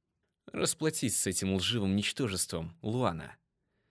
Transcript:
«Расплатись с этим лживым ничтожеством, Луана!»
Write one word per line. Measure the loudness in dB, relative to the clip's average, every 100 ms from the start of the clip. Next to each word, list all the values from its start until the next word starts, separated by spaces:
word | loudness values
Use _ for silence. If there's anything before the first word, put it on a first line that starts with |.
| _ _ _ _ -10
«Расплатись | -2 -2 0 0 0 0 2
с | 0
этим | 0 2
лживым | 2 2 2 2 2
ничтожеством, | 0 0 0 0 -2 -4 -6 -6
Луана!» | -4 0 0 -2 -8 -16 _ _ _ _ _